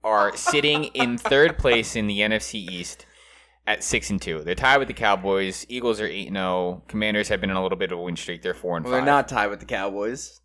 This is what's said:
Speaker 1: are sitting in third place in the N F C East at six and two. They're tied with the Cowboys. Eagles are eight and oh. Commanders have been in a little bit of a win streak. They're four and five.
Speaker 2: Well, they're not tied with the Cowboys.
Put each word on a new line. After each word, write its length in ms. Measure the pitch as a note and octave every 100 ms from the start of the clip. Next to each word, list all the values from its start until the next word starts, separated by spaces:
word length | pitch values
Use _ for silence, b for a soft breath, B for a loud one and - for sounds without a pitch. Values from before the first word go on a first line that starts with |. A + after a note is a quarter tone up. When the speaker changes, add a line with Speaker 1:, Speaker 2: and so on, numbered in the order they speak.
Speaker 1:
are 320 | A2+ G#2+ G2+ -
sitting 480 | - D3 D3 D3
in 340 | D3+ - B2 A#2+
third 400 | - C#3 D#3+ -
place 380 | C3 A#2 A2 A#2
in 100 | G#2
the 160 | G2+
N 100 | G#2+
F 100 | G#2+
C 160 | - G#2+
East 460 | F2+ F2+ F2 - - b b b b b -
at 160 | G#2+
six 280 | - A#2+ -
and 120 | G2
two. 180 | F2+ D#2+
They're 100 | D2+
tied 240 | F#2+ C3 C#3
with 100 | C3
the 60 |
Cowboys. 720 | - A2 G2 F#2+ G2 F#2+ F#2+ -
Eagles 320 | B2 A#2+ G#2+
are 60 | G#2+
eight 220 | F#2 F#2
and 100 | G2
oh. 440 | F#2 F2+ F2+ F#2 -
Commanders 400 | G#2+ G#2+ G#2 G2+
have 120 | G2+
been 100 | G2
in 60 | F#2+
a 60 |
little 160 | F#2+ F#2
bit 120 | F#2+
of 60 | F2
a 40 |
win 140 | F2+ E2+
streak. 260 | - E2+
They're 120 | F#2
four 220 | F2 F2+ E2+
and 80 | D2+
five. 60 |
Speaker 2:
Well, 80 | B2+
they're 120 | -
not 160 | C#3+ -
tied 200 | B2 G#2
with 100 | G2+
the 60 | -
Cowboys. 760 | A2+ G2 G2 G#2 C3+ - _